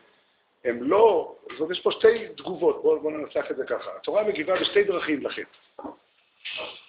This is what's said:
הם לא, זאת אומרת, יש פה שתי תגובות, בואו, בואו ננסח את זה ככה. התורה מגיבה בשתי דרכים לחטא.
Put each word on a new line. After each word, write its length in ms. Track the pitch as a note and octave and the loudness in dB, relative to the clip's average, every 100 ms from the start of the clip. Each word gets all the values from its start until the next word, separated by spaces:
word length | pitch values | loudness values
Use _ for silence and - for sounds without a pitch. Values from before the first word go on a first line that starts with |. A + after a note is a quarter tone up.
| _ _ _ _ _ _ | _ _ _ _ _ _
הם 200 | B2 A#2+ | -4 -2
לא, 520 | C3+ G3 A3+ E3 - - - | 2 6 6 6 -2 -8 -14
זאת 100 | - | -6
אומרת, 120 | D#3+ | -4
יש 100 | F3+ | -2
פה 100 | - | -2
שתי 360 | - A3 A#3 A3 | 4 6 4 0
תגובות, 540 | - - E3 D#3+ - | -10 -8 0 0 2
בואו, 180 | D3+ D3+ | 2 2
בואו 180 | D3+ D#3 | 0 -6
ננסח 280 | C3+ D3+ C#3+ | -6 -4 -4
את 40 | C3 | -6
זה 100 | C3 | -6
ככה. 300 | A2+ G2 - | -6 -6 -10
התורה 280 | - F#3 | -2 0
מגיבה 360 | G#3+ G3 F#3+ F3+ | 0 0 -2 0
בשתי 220 | D#3 G3+ | 2 2
דרכים 420 | G3+ F3 - C#3 A#2+ | 2 0 -2 -2 -4
לחטא. 580 | - - _ _ - - - _ _ _ _ - - - - | -8 -12 _ _ -16 -16 -16 _ _ _ _ -12 -10 -12 -14